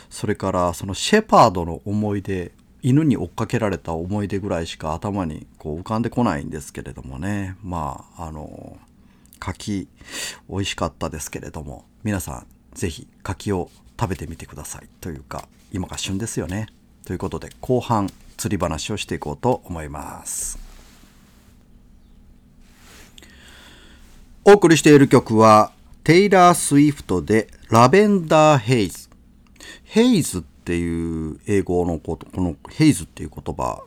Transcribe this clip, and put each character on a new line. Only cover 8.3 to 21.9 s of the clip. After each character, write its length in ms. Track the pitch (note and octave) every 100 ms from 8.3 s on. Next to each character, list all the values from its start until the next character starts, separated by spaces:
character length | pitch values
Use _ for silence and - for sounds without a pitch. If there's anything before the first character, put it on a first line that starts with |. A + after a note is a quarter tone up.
の、 460 | D#2 D2+ - - - _ _ _ _ _ -
柿、 500 | - - - G2+ - _ - - - - -
美 80 | F#2
味 80 |
し 100 | G2
か 120 | - F2
っ 60 | -
た 120 | E2
で 100 | D2+
す 100 | -
け 100 | -
れ 100 | C#2
ど 120 | E2
も、 220 | D2 A#1+ - _
皆 180 | G#2+ G2
さ 120 | -
ん、 140 | B1 - - _
ぜ 160 | - F2+
ひ 180 | - - _
柿 300 | - G2 G#2
を 180 | F#2 D2+ _ _ -
食 100 | G#2+
べ 60 | F#2
て 100 | E2
み 100 | D#2+
て 100 | -
く 100 | C#2+
だ 80 |
さ 140 | D2 -
い。 100 | - _
と 80 | F#2
い 60 | D2+
う 60 |
か、 240 | - - - _ _
今 160 | F#2 F2+
が 100 | D2+
旬 180 | - G2
で 100 | A2+
す 140 | -
よ 60 | D#2+
ね。 220 | G2 G#2+ _ _ _
と 80 | -
い 40 | F2+
う 20 |
こ 100 | F#2+
と 100 | -
で、 100 | - -
後 200 | - B2
半、 280 | - A2 F#2+ - - -
釣 180 | G#2 F#2+
り 40 |
話 280 | E2+ D#2 -
を 60 | G#2
し 80 |
て 120 | - F2+
い 20 |
こ 140 | D2
う 40 | D2
と 240 | A#2+ B2 -
思 160 | E2
い 80 | D2+
ま 340 | D2 - -
す。 340 | - - - - - - - - - _ _ _ _ _ _ _ _